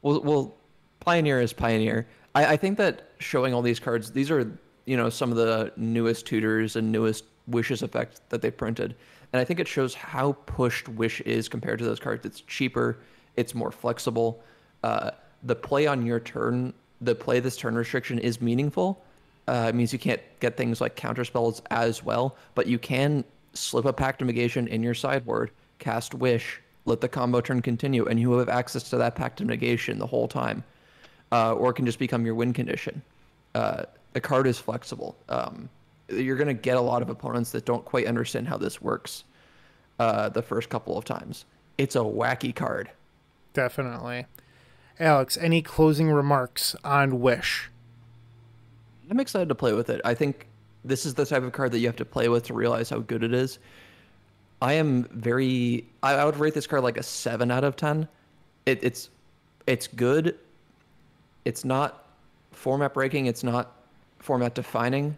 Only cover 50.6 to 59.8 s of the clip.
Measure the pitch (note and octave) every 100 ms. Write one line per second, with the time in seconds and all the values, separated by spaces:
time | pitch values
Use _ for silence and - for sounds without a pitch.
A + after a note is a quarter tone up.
50.6 | - - B2+ C3 D3+ C3 C#3 C#3+ B2+ A#2+
51.6 | C3 A#2 A#2 A#2 A#2 B2 A#2+ A#2+ A#2 A#2
52.6 | A#2 A#2 A#2 A#2 A2 A#2 A#2 B2 C3 -
53.6 | - - - - _ - _ _ _ _
54.6 | B2+ D#3 D#3 B2+ A#2+ - A#2 B2 C3 B2+
55.6 | A#2+ A#2+ - - C3+ C#3 D3 D3 D3+ D3+
56.6 | - C#3+ B2 A2+ B2 - - A#2 A#2+ B2
57.6 | C#3 C3+ D3+ D#3 D#3 _ _ _ _ _
58.6 | - C3 B2 - - _ _ _ _ _
59.6 | - B2+